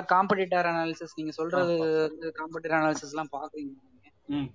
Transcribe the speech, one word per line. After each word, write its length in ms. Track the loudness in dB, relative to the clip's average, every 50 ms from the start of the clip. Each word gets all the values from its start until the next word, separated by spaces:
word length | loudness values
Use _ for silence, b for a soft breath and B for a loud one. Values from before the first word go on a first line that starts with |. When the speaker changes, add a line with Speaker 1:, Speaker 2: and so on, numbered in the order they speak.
| 4
Speaker 1:
காம்படிட்டர் 600 | 4 4 4 6 4 2 2 2 0 2 2 2
அனாலிசிஸ் 500 | 2 2 0 0 -2 -4 -6 -10 -12 -10
நீங்க 180 | -8 -8 -8 -4
Speaker 2:
ஆ, 20 |
Speaker 1:
சொல்றது 400 | -4 -4 0 2 2 2 4 2
Speaker 2:
பாக்குறேன். 320 | 2 2 2 4 4 2 0
Speaker 1:
வந்து 240 | -2 -4 -8 -8
காம்படிட்டர் 440 | -8 -8 -10 -8 -8 -8 -2 2 2
அனாலிசிஸ் 380 | 4 4 4 2 0 -4 -8 -6
எல்லாம் 160 | -6 -6 -6
பாக்குறீங்களா 520 | -6 -10 -10 -10 -10 -10 -10 -10 -12 -14 _
நீங்க? 260 | _ _ _ _ -20 _ _ _ -6
Speaker 2:
ம், 220 | -4 -4 -4 -4 -4